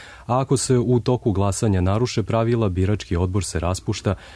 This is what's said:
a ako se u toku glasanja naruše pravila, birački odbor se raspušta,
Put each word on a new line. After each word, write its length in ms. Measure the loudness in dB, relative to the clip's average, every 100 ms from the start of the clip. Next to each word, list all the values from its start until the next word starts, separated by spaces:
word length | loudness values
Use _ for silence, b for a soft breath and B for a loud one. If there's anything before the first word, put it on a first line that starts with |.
| B B B
a 140 | 0
ako 180 | 2 0
se 200 | 2 2
u 220 | 2 2
toku 320 | 2 0 0
glasanja 500 | 2 0 0 0 2
naruše 420 | 2 0 0 -2
pravila, 460 | 0 0 2 2 0
birački 460 | 0 0 -2 -2 -2
odbor 280 | 0 -2
se 160 | -4 -4
raspušta, 560 | -2 -4 -6 -4 -4 -4 B